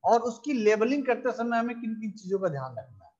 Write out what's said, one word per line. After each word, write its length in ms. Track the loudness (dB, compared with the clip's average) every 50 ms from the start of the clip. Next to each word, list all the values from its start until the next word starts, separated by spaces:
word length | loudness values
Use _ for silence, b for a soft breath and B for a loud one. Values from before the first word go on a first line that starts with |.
| 2
और 180 | 4 4 4
उसकी 320 | 4 0 -4 -6 -4 -4 -2
labeling 520 | 2 4 4 6 6 4 2 2 0 2
करते 260 | 0 0 0 0 -2
समय 260 | -2 -2 -2 0 0 0
हमें 240 | 0 -2 -4 -6
किन 120 | -6 -8 -6
किन 180 | -6 -6 -8
चीजों 280 | -10 -10 -6 -4 -2 0
का 80 | 0 -2
ध्यान 280 | -2 -4 -6 -8 -10 -12
रखना 280 | -14 -14 -18 -20 -20
है। 60 | -20 _